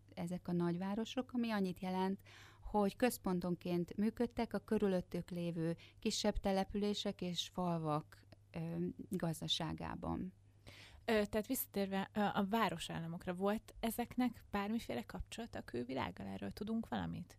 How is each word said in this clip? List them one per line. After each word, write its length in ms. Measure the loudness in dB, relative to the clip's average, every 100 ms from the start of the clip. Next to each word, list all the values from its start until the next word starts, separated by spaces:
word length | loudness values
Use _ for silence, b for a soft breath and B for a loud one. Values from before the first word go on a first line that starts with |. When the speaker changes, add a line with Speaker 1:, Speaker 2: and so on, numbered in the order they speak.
| -14
Speaker 1:
ezek 340 | -6 -4 -4 0
a 40 |
nagyvárosok, 800 | 2 2 0 0 -2 -2 -4 -2
ami 180 | -2 0
annyit 300 | 2 0 0
jelent, 400 | -2 2 2 0 B B B B
hogy 360 | 0 4 4 4
központonként 1000 | 2 2 0 0 0 -2 0 0 0 2
működtek 580 | 0 2 0 0 0
a 40 | -2
körülöttük 720 | 2 4 6 4 2 -4 -4
lévő 460 | -2 -2 0 0 0 B B
kisebb 380 | -2 4 2 4
települések 840 | 2 2 2 2 2 2 -2 -2
és 300 | -2 -2 -4
falvak, 680 | 0 2 2 2 2 0 -14 -20 -20 -12
ö, 60 | -6 -4 -2 -2 -4 -4
gazdaságában. 1200 | 0 0 -2 -2 0 0 -4 -6 -4 -2 -2 -4 -8 -20 B B B B B 2
Speaker 2:
Ö, 180 | 4 4
tehát 200 | 0 0
visszatérve, 640 | -2 -2 0 0 0 0
ö, 60 | 2
a 260 | 2 2 2
városállamokra, 840 | 4 2 0 -4 -4 -4 -6 -6
volt 400 | 0 2 0 -4 -4
ezeknek 640 | -2 0 -2 2 0 0 -4
bármiféle 520 | -2 0 -2 -2 -4
kapcsolata 560 | -4 -8 -8 -8 -8 -8
a 40 |
külvilággal? 640 | -6 -6 -2 -2 -2 -4 -8
Erről 240 | -6 -6
tudunk 380 | -6 -2 -2 0
valamit? 500 | -2 -2 -4 -8